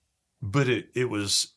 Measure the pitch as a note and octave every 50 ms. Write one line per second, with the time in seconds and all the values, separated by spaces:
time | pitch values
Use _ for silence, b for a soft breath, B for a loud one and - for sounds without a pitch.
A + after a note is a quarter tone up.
0 | _ _ _ _ _ _ _ - - G2+ F#2+ C#3+ C3+ B2+ A#2+ G2+ - - - C3
1 | B2+ A#2+ A2 G#2 G2+ G2+ - - - - -